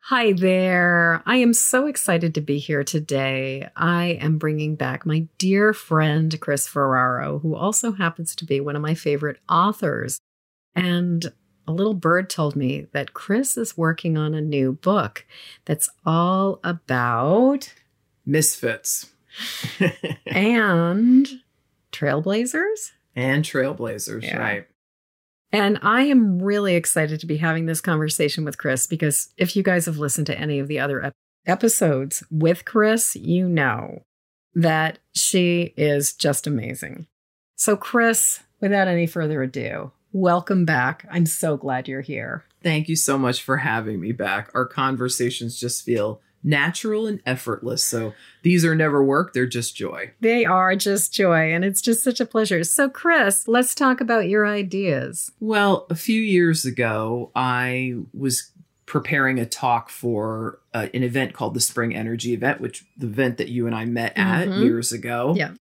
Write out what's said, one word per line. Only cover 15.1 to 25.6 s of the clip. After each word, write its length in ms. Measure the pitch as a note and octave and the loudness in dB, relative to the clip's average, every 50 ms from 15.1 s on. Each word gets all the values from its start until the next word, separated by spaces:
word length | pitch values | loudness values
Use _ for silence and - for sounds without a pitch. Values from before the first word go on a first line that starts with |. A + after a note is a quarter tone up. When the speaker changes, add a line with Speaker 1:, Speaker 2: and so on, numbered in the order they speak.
| _ - - _ - - - - - _ _ | _ -12 -20 _ -20 -20 -20 -20 -20 _ _
Speaker 1:
that's 240 | - D#3 D3 - - - _ _ | -6 -4 -2 -2 -6 -6 _ _
all 520 | E3+ D#3+ E3+ E3+ F3 F#3+ F#3+ G3 G3 F#3+ - - | 0 0 2 2 2 2 0 0 0 -2 -4 -4
about 1120 | E3 F3 E3 _ - C3 B2 A#2+ A#2+ A#2+ A#2 B2+ D3 F3+ G#3+ B3+ C4 C#4+ C#4 - - - _ _ _ _ _ _ _ _ _ _ | -6 -6 -6 _ -2 0 0 2 2 0 0 2 2 4 4 4 4 2 0 -4 -10 -20 _ _ _ _ _ _ _ _ _ _
Speaker 2:
misfits. 880 | C3+ C#3 D#3 D3+ - - - - A#2 A2+ - - - - - - - _ _ _ _ - - A3+ - - - - - - - | -2 0 2 2 0 0 0 -2 -4 -4 -2 -6 -6 -6 -6 -8 -14 _ _ _ _ -16 -12 -12 -10 -10 -8 -10 -10 -2 0
<laughs> 460 | F#3+ E3 - - - D#3 D#3 - _ | 0 0 0 -2 -8 -8 -8 -8 _
Speaker 1:
and 1000 | - D3 F3+ G3 A3 A#3+ A#3 A3 G3+ F3+ E3 E3+ E3+ F3+ G3+ A3+ B3 B3+ C4 C#4 C4+ C4+ B3+ _ _ _ _ _ _ _ _ _ _ | -4 -2 0 2 4 4 4 4 4 4 2 2 2 2 2 4 6 6 6 6 4 -2 -16 _ _ _ _ _ _ _ _ _ _
trailblazers? 1000 | - - - D3 C3+ D3 D#3 F#3+ G3+ G#3+ A#3+ B3+ - D#4 F4+ G#4 A4 G#4+ - - _ _ _ _ _ | -8 -4 0 0 0 0 0 0 0 0 -2 -2 -2 -2 -2 -2 -4 -6 -8 -16 _ _ _ _ _
Speaker 2:
And 300 | B2+ B2 C3 C3+ D3 D3+ | -2 0 2 2 2 0
trailblazers, 800 | - - C#3+ B2+ C#3 D3+ - A#2 A2+ - G#2 - - G#2+ A2+ | 0 0 -2 -2 0 -2 -6 -6 -8 -6 -8 -8 -8 -8 -8
Speaker 1:
Yeah. 160 | A2 G#2 - - | -8 -6 -6 -4
Speaker 2:
right. 280 | A2+ A2 G#2 G2+ - _ _ _ _ _ _ _ _ _ _ _ _ _ _ _ _ _ | -2 -2 -4 -4 -8 _ _ _ _ _ _ _ _ _ _ _ _ _ _ _ _ _
Speaker 1:
And 280 | - G#3 | 0 0